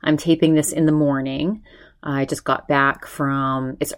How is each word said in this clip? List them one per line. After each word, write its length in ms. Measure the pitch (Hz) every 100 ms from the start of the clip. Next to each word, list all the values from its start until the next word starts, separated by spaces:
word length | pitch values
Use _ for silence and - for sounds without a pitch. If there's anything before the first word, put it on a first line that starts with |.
I'm 160 | - 151
taping 380 | - 160 156 156
this 160 | 147
in 160 | - 156
the 40 |
morning. 680 | 156 147 139 135 135 156 214 - - - _
I 220 | - 139
just 220 | 135 139 -
got 240 | 135 -
back 360 | 143 139 139 -
from, 680 | - 139 139 135 135 131 135
it's 120 | 147